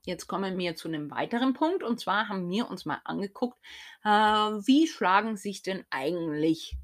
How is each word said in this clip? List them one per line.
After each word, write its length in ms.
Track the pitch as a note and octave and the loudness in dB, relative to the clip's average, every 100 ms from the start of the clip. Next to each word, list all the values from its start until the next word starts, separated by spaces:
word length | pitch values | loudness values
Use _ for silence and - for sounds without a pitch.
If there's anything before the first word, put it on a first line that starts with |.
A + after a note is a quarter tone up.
| - | -8
jetzt 220 | F3 - | -8 -6
kommen 300 | F#3 F#3+ F#3 | -4 -4 -2
wir 200 | F3 E3 | -4 -4
zu 100 | F3 | -6
einem 240 | D#3 D3 | -6 -4
weiteren 420 | - D3 A#3 C4 | -4 -2 0 0
Punkt. 300 | C4 D#4 F#4 | 2 0 0
Und 160 | A3+ A#3 | -2 -4
zwar 300 | - G3+ G#3+ | -2 -2 -2
haben 200 | G3 F3 | -4 -2
wir 200 | F3+ - | -4 -4
uns 160 | F#3 D3+ | -6 -6
mal 160 | C#3 | -6
angeguckt, 560 | - E3 G3 - B3 - - - - - | -6 -6 -6 -4 -6 -6 -20 -18 -18 -4
äh, 60 | G#3+ | 2
wie 800 | G#3 G#3+ G#3+ G#3+ G#3+ G3+ C4+ D#4+ | 4 6 4 2 0 6 6 6
schlagen 480 | - F#3 F#3+ A3 G#3+ | 2 4 4 2 -4
sich 260 | G3+ G3 | -6 -6
denn 220 | - F#3+ - | -6 -6 -6
eigentlich 880 | C#3 C#3 F3 E3 D3+ D#3+ D#3+ - - | -4 -2 0 -2 2 2 2 -2 -12